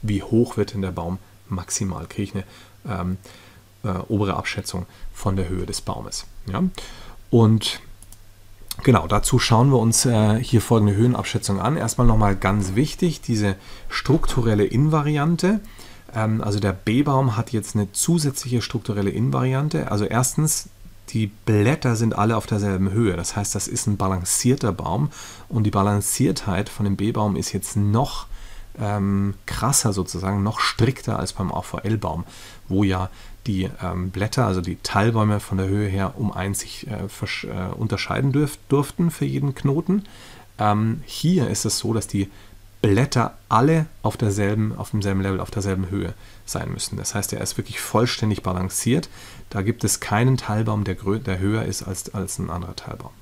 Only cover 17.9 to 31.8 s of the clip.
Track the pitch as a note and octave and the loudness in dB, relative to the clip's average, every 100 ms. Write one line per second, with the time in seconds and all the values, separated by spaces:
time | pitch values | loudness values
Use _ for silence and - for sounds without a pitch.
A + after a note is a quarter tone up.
17.9 | - - E3+ D3 C3 B2 A#2+ - A#2 - | -2 2 2 2 -2 -2 -2 -2 -6 -4
18.9 | G#2 G2+ - B2+ C3+ B2+ C3 D3+ D#3 - | -2 0 0 0 2 0 0 0 -2 -2
19.9 | G#2 G#2 A2+ B2+ - D3+ - - - - | 0 0 0 0 0 0 0 -6 -16 -20
20.9 | - - A2+ G#2+ - - G#2+ G#2+ D#3 C3 | -20 -6 -2 -2 -2 2 4 4 4 2
21.9 | A2+ A2+ - G#2 A2+ - G#2+ G2+ F#2+ F#2+ | 2 2 2 2 2 0 -2 0 2 2
22.9 | G2+ A2+ F2 E2+ - G#2 G2+ - A#2+ - | 2 2 0 -4 -4 -2 -4 -4 -2 -2
23.9 | G2+ F#2+ F#2+ F2 - B2 C3+ A#2 F2 E2+ | 0 0 0 0 0 2 2 0 -2 -2
24.9 | G2+ D3+ - - - - A#2 G#2+ G#2 G2+ | 0 -2 -4 -18 -18 -4 0 2 4 4
25.9 | G#2 - - C3+ F#3 - F2+ G#2 - G2+ | 2 0 0 2 0 -2 -2 -2 -2 -2
26.9 | F#2+ G2+ A2+ G#2+ F#2 - G2 - G#2 G2+ | 0 0 0 0 0 -2 -4 -4 0 2
27.9 | G#2+ C#3+ - - - - - - - G#2+ | 2 0 -4 -10 -12 -12 -14 -14 -6 -4
28.9 | G#2 G2 G2 G2 F#2+ - - A2 C#3+ A2+ | 0 0 2 0 -4 -8 -2 0 2 2
29.9 | G2 F2+ E2+ F#2+ G2+ G2+ - - - A2+ | 0 -2 -4 -2 0 0 0 -2 2 0
30.9 | C3 - G#2+ E2+ - F#2+ - - - | 0 -4 -4 -4 -4 -4 -4 -4 -2